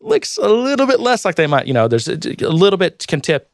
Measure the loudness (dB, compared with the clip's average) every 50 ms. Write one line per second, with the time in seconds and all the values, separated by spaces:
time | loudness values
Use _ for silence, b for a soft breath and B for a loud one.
0 | -4 -2 -2 -2 -2 -4 -4 -2 2 2 2 2 2 0 0 2 2 2 2 2
1 | 2 0 0 0 0 -2 0 0 0 2 0 0 0 0 0 0 2 2 0 0
2 | -2 -4 -6 -6 -6 -8 -6 -4 -4 -2 2 4 4 4 4 2 0 -2 -4 -8
3 | -6 -6 -6 -4 -2 -2 -2 -4 -4 _